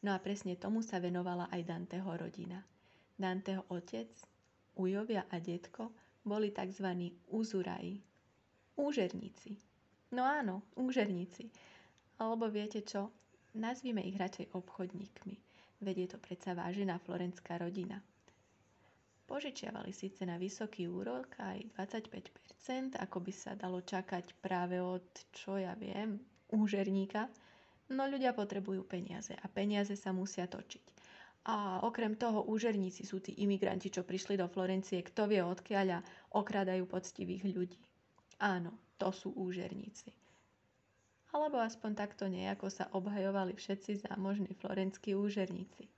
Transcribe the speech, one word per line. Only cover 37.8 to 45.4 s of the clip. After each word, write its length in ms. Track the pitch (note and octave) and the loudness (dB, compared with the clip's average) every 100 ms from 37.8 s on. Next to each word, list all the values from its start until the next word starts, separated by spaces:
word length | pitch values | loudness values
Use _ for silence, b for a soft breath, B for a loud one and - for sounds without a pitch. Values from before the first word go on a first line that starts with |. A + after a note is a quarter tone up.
| - _ _ _ _ - | -20 _ _ _ _ 0
Áno, 320 | G#3 F#3 E3+ - - - | 2 2 -2 -8 -20 0
to 140 | F#3 | 0
sú 180 | F#3+ G3+ - | 0 -6 -4
úžerníci. 720 | F#3 F3+ F#3 G3 G#3 - - - b b b b _ _ _ _ _ _ _ | -2 -2 -4 -6 -10 -12 -18 -20 b b b b _ _ _ _ _ _ _
Alebo 300 | D4 D4+ C4+ | 2 4 4
aspoň 340 | A3+ A3+ A3 G#3 | 2 0 -2 0
takto 300 | G#3 - G3 | -2 0 -2
nejako 480 | F3+ F#3+ G3 G3 | 0 0 0 -4
sa 160 | - - | -4 -2
obhajovali 600 | F#3+ F#3+ G3+ G3 G3 F#3 | 0 0 0 2 2 2
všetci 560 | G3+ - G3 - G3+ - | -2 -4 -4 -2 -4 -2
zámožní 420 | G3 G3 G3+ F#3 F#3 | -2 2 2 0 -2
florenskí 560 | - F#3+ F#3+ G3 - | -2 2 2 0 0
úžerníci. 720 | G3 G3+ G3+ | 2 2 2